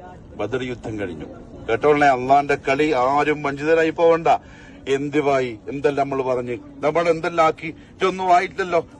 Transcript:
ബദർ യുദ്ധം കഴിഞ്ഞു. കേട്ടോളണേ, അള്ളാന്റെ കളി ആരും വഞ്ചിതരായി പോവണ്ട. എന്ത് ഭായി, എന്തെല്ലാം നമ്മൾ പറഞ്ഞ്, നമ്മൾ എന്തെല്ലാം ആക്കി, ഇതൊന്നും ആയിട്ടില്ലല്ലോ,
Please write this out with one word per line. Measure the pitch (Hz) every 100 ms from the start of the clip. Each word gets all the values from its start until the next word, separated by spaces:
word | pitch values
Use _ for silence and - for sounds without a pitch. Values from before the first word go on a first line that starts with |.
| - - - -
ബദർ | 107 120
യുദ്ധം | 127 120 113 107
കഴിഞ്ഞു. | 95 80 - - - - -
കേട്ടോളണേ, | 113 147 147 143
അള്ളാന്റെ | 127 127 143 143 139
കളി | - 135 156
ആരും | 135 127 143 147 151
വഞ്ചിതരായി | 143 139 151 165 160
പോവണ്ട. | 156 165 165 156 123 - - - - -
എന്ത് | 139 147 147
ഭായി, | 139 135 127 110 -
എന്തെല്ലാം | 139 143 143 139
നമ്മൾ | 135
പറഞ്ഞ്, | 127 127 123 120 - -
നമ്മൾ | 143 156 170
എന്തെല്ലാം | 160 175 170 160
ആക്കി, | 156 165
ഇതൊന്നും | - - - 190 185 185
ആയിട്ടില്ലല്ലോ, | 180 190 151 180 170 -